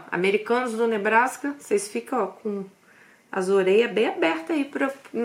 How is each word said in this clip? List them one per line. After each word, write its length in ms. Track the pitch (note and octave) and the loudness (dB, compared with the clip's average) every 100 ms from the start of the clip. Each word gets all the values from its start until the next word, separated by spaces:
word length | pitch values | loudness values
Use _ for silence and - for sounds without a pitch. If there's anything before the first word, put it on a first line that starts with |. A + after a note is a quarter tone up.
| - | -4
Americanos 600 | F3 F#3+ G#3 - A#3+ B3+ | 0 2 2 0 0 0
do 160 | A3 A#3 | 0 0
Nebraska, 640 | G#3+ G#3 A3+ B3+ - C#4+ C#4+ | 0 2 2 2 -2 -8 -6
vocês 280 | - G3+ - | -2 -2 -2
ficam, 380 | A#3 - B3+ | -8 -4 -4
ó, 20 | F#3+ | -4
com 380 | - G#3+ G3+ F#3+ _ _ - - _ - | -4 -6 -6 -8 _ _ -20 -20 _ -8
as 180 | F#3+ F#3 | -4 2
orelhas 440 | G3 F#3 G#3 A#3+ | 4 4 4 4
bem 160 | G3 C4+ | 2 0
abertas 480 | F4 E4 D#4+ - D#4 | 0 0 -2 -2 -2
aí 80 | |
pra, 260 | C#4 C#4 C4+ - - A3+ | -2 -2 -4 -4 -10 -2